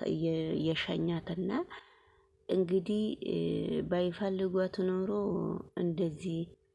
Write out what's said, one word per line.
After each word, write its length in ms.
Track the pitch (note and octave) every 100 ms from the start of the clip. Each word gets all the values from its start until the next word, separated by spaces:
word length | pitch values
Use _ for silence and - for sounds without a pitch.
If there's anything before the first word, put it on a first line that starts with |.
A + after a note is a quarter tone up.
| -
እየ-፣ 260 | D#3+ E3 D#3+ D#3+ D#3
የሸኛትና 880 | D#3 D#3+ - E3+ E3 E3 - E3+ F#3 B3 F4+ - - - _ _ _ _ -
እንግዲህ 540 | F#3 F3 F#3+ F3+ G#3 G#3+ - - E3+ E3+ E3+ F3 D#3 D#3+
ባይፈልጓት 880 | F3+ F3+ F3 G3+ F#3+ F#3+ F#3 F#3 -
ኖሮ 280 | F#3 F#3 F#3+ G#3 G3+ F3 E3 F3 - -
እንደዚህ 640 | F3 D#3+ E3 D3+ F3+ E3 E3+ - _